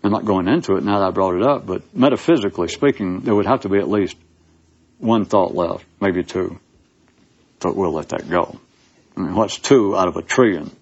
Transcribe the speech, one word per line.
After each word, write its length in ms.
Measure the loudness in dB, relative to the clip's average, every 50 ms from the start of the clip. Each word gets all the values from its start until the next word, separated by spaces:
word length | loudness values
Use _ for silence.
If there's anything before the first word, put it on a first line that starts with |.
| 0
I'm 80 | 0
not 140 | 0 0 0
going 240 | 0 0 0 2 2
into 260 | 0 0 0 0 -2
it 80 | -2 0
now 160 | 0 0 0
that 80 | 0 0
I 40 |
brought 240 | 0 0 0 0 0
it 80 | 0 2
up, 220 | 0 0 0 -2
but 300 | -6 -8 -8 -8 _ _
metaphysically 720 | 2 4 4 4 2 4 2 2 2 2 -2 -2 -2 -4 -4
speaking, 540 | -4 0 0 0 0 0 -2 -4 -4 -4
there 120 | -2 0 2
would 120 | 2 2
have 160 | 2 0 -2
to 80 | 0 0
be 80 | 0 0
at 100 | 0 0
least 300 | 0 0 0 -2 -4 _ _ _ _ _ _ _ _ _ _ _ _ _ _ _ _ _
one 260 | -2 0 0 0 0
thought 320 | 2 2 2 2 2 0
left, 300 | -2 -2 -2 -2 -6 -10 _ _ _
maybe 220 | -2 -2 0 0 -4
two. 360 | -4 -4 -4 -4 -4 -6 -12 _ _ _ _ _ _ _ _ _ _ _ _ _ _ _ _ _ _ _ _
But 160 | -6 -4 -2 0
we'll 160 | -2 -2 -2
let 160 | -4 -6 -6
that 200 | -8 -8 -6 -2
go. 280 | -2 -2 -2 -2 -6 -20 _ _ _ _ _ _ _ _ _ _ _
I 60 | -6
mean, 140 | -6 -4 0
what's 220 | 0 -2 -2 -2 -8
two 380 | 2 4 4 4 4 2 2
out 140 | 0 0 0
of 80 | -2 -4
a 40 |
trillion? 500 | -6 -4 2 2 4 4 2 0 -6 -10 -16 _